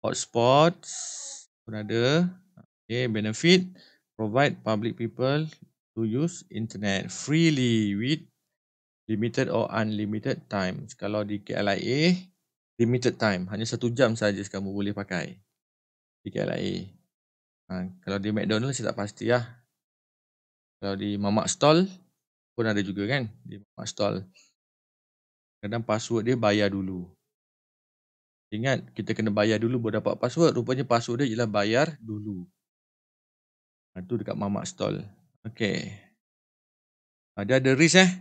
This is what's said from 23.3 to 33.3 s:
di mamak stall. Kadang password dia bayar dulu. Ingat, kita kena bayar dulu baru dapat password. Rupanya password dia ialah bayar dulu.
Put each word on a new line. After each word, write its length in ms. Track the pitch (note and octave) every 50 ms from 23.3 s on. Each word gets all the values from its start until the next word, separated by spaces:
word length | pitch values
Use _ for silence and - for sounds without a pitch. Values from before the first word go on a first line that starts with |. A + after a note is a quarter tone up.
| - - _
di 160 | - A2 G2+
mamak 240 | G2+ _ _ - A2+
stall. 400 | - - - G#2+ G2+ G#2+ G2 F#2+ - _ - _ _ _ _ _ _ _ _ _ _ _ _ _ _ _ _ _ _ _ _ _ _ _ _
Kadang 240 | - G2+ A2 A#2 A2+
password 400 | - G#2+ A2 - - A#2 A2+ G#2
dia 80 | A#2 B2+
bayar 400 | B2 A2 G#2 G2+ G#2+ G#2 G2+ G2
dulu. 320 | G2 F#2+ F#2 F#2+ F#2 F2+ F2 _ _ _ _ _ _ _ _ _ _ _ _ _ _ _ _ _ _ _ _ _ _ _ _ _ _ _ _
Ingat, 480 | - G#2+ A#2 C3+ C3 - - - _
kita 160 | - G2 G2+ A2
kena 160 | - G#2+ A2
bayar 320 | G2+ G#2+ G#2 G#2+ A2 G#2
dulu 160 | A2+ A#2 B2+
baru 240 | B2 A#2 A2 G#2+ G#2+
dapat 160 | - G#2 -
password. 400 | - - B2 - E3 E3+ D#3 -
Rupanya 240 | B2 A#2 A#2+ C3 B2+
password 400 | C3 - A#2+ A#2 A2+ - A#2+ B2
dia 160 | C#3+ B2+ A2
ialah 80 | A#2 B2
bayar 560 | A2+ G#2 G#2 G2+ G#2 A2 B2+ D3+ E3 D#3 B2+
dulu. 480 | A2+ A2 G#2+ G#2 G#2 G#2+ G2+ F2+ F2+ - _ _ _ _ _ _ _ _ _ _ _ _ _ _ _ _